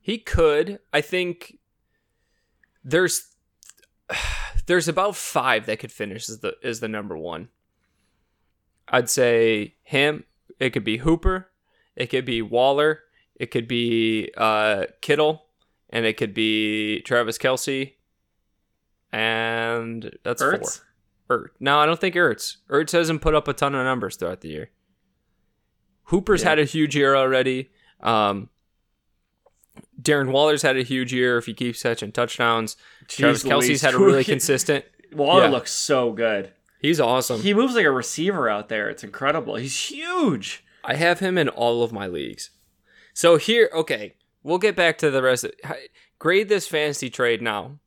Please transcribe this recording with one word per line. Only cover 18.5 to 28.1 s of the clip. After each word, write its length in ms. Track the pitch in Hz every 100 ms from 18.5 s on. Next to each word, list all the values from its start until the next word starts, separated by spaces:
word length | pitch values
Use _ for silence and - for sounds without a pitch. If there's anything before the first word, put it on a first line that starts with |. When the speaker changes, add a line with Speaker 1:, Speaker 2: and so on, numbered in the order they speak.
| _ _ _ _ _ _
Speaker 1:
and 1040 | 110 113 113 113 117 113 117 117 113 - -
that's 200 | - 120
Speaker 2:
Ertz? 380 | 135 180 - - _ _ _ _ _
Speaker 1:
four. 100 | 120
Ertz. 120 | - _
No, 180 | 135 147
I 80 | 151
don't 140 | 165
think 140 | 190
Ertz. 420 | 175 170 110 - - _
Ertz 240 | 139 156
hasn't 300 | 170 165 156
put 120 | 151
up 140 | 151 147
a 40 |
ton 220 | 135 139
of 100 | 139
numbers 320 | 127 131 120 -
throughout 240 | 85 92
the 80 | 80
year. 220 | 76 - _ _ _ _ _ _ _ _ _ _ _ _ _
Hooper's 380 | _ 180 190 190
Speaker 2:
Yeah. 80 | 175
Speaker 1:
had 80 | 156
a 60 |
huge 320 | 147 160 151 143
year 180 | 139
already. 560 | 139 131 131 127 127 131 _ _ _
Um, 480 | -